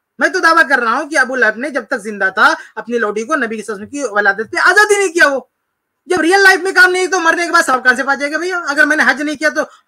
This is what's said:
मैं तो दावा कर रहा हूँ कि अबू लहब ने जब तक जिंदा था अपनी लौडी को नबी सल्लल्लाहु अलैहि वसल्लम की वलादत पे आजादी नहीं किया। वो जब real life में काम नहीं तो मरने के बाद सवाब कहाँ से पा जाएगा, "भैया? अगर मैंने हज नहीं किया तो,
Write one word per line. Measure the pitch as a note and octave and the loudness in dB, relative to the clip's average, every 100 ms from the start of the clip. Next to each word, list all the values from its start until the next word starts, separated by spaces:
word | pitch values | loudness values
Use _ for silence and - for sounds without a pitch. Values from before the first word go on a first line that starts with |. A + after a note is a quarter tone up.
| _ - | _ -4
मैं | D4+ | -4
तो | F4+ | 0
दावा | E4 E4 | 2 2
कर | C4 C4 | 2 0
रहा | A3+ | 0
हूँ | B3+ D4+ | -2 -2
कि | D4 | -2
अबू | B3 B3+ | -2 0
लहब | G#3+ G#3 | -2 -2
ने | D4 | -6
जब | C4 G#3+ | -8 -6
तक | B3 | -8
जिंदा | G#3 G3+ F#3+ | -8 -4 -4
था | G3+ C4+ D#4 - A3 | 2 0 0 -8 -14
अपनी | G#3+ A#3 | -6 -4
लौडी | A3 G#3+ | -2 -4
को | A3+ D#4 | -4 -2
नबी | A3+ A3 | -4 -6
सल्लल्लाहु | G#3+ G3 | -10 -12
अलैहि | G#3 C#4+ | -10 -8
वसल्लम | A#3+ | -4
की | G3+ | 0
वलादत | G3+ G3 A3 | 0 0 -4
पे | E4+ | 0
आजादी | F4 G#4 G#4 G4+ | 2 4 4 2
नहीं | F#4+ | 0
किया। | E4 D4 | 2 2
वो | C4+ - _ _ _ _ _ - | 0 -6 _ _ _ _ _ -4
जब | F4+ | 0
real | D#4 G4 | 2 4
life | G4 F#4 | 4 4
में | F#4+ | 2
काम | F#4 F#4 | 4 4
नहीं | F#4 F4+ | 4 0
तो | F#4 | 0
मरने | E4 D#4+ E4+ | 0 0 0
के | |
बाद | E4 | 0
सवाब | D#4+ B3+ | 2 0
कहाँ | B3+ B3 | 2 0
से | |
पा | C4+ C4+ | 0 -2
जाएगा, | C#4+ D#4 | -2 -4
"भैया? | F4+ F4 | -4 -4
अगर | D#4 C#4+ D4 | -2 0 2
मैंने | D4+ | 2
हज | B3 C4 | 0 0
नहीं | D4+ C#4+ | -4 -2
किया | D4+ | -2
तो, | D4 B3 _ | -2 -6 _